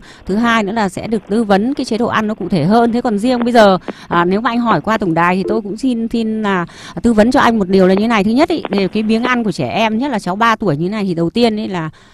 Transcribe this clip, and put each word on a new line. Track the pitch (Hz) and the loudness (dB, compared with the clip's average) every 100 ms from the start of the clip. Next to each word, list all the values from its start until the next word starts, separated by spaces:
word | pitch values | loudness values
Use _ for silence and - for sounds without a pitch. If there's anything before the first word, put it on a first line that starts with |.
| - - - | -4 -14 -6
Thứ | 202 | -2
hai | 233 226 | 0 0
nữa | 196 | 0
là | 226 196 | -2 -4
sẽ | - - | -4 -6
được | 220 - | -6 -2
tư | 208 | -2
vấn | 214 196 233 | 2 2 0
cái | 285 | -4
chế | 262 214 | -4 -2
độ | 240 | -2
ăn | - 214 | -2 -2
nó | |
cụ | 214 175 | -4 -2
thể | 196 | 0
hơn. | 165 226 233 | 2 4 2
Thế | 240 | 0
còn | 240 202 | -2 -2
riêng | 240 247 | 0 0
bây | 240 | 2
giờ, | 233 208 180 - - - | 6 6 4 -2 -14 -4
à, | 175 | 0
nếu | 175 196 | 2 0
mà | 240 | 0
anh | 240 | -2
hỏi | 233 170 | 0 0
qua | 202 220 | 0 -2
tổng | 196 | 0
đài | 165 175 185 | 0 2 0
thì | - | 0
tôi | 220 | -2
cũng | 202 214 | -4 -4
xin, | 262 233 226 | -2 -2 -2
xin | 233 220 220 | -2 -2 -2
là | 208 190 170 - - - | -2 -2 -4 -10 -16 -2
tư | 240 | 2
vấn | 214 220 | 4 4
cho | 254 | 4
anh | 233 226 | 2 2
một | 185 | 2
điều | 190 185 | 4 4
là | |
như | 190 226 | 4 2
này. | 220 | 0
Thứ | 196 | 0
nhất | 240 339 | 2 0
ý, | 320 - | -2 -4
để | 202 185 | -2 -2
cái | 208 | -2
biếng | 220 226 | 0 0
ăn | 254 247 | 0 -2
của | 214 | -2
trẻ | - 123 | -4 -4
em, | 185 220 220 | -2 -2 -2
nhất | 285 | -4
là | 214 | -4
cháu | 190 190 | -4 0
ba | 233 220 | 0 0
tuổi | 196 143 | 0 -2
như | 175 | -2
này | 214 | -4
thì | 196 165 | -4 -2
đầu | 170 | -2
tiên | 233 240 214 | 2 2 0
ý | 220 | -4
là | 185 156 - - | -6 -8 -10 -20